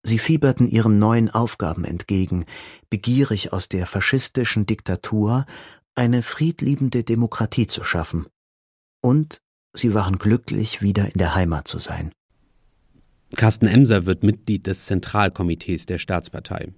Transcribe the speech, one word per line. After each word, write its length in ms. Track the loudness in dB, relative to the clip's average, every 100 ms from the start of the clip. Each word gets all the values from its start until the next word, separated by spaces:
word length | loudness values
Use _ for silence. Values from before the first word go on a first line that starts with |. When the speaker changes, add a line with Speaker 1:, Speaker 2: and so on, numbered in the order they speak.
Speaker 1:
Sie 160 | 0 0
fieberten 480 | 2 2 2 4 2
ihren 320 | 4 4 4
neuen 300 | 4 4 2
Aufgaben 560 | 0 -2 -2 -4 -4
entgegen, 600 | -6 -8 -4 -2 0 -2 -4 -14 -20 -20 _
begierig 640 | -4 0 0 2 -2 -4
aus 160 | -6 -4
der 160 | -4
faschistischen 800 | -4 -2 0 0 0 -2 0 0
Diktatur 800 | 0 -2 -2 -6 -2 0 2 0 -2 -12 -20 -20 _
eine 280 | -2 2 2
friedliebende 840 | -2 -2 -2 0 -2 0 0 -2
Demokratie 600 | 0 0 0 -2 -2 0 -2
zu 180 | -2
schaffen. 400 | -4 -4 -2 -6 -8 _ _ _ _ _ _ _
Und 380 | 2 2 0 -8 _ _ _
sie 220 | -2 0
waren 240 | 2 0 0
glücklich, 640 | 2 2 0 -6 -4 -2
wieder 240 | 0 2 0
in 80 |
der 200 | 0 0
Heimat 320 | 2 0 -2 -4
zu 120 | -6
sein. 340 | -6 -6 -8 _ _ _ _ _ _ _ _ _ _ _ _
Speaker 2:
Carsten 320 | 2 2 4 4
Emser 380 | 6 6 4
wird 180 | 2 2
Mitglied 440 | 2 0 -4 -4 -4
des 180 | -6
Zentralkomitees 1040 | -2 -4 -2 0 0 0 -2 -2 -4 -6 -4
der 100 | -8
Staatspartei. 720 | -4 -6 -6 -14 -10 -10 -10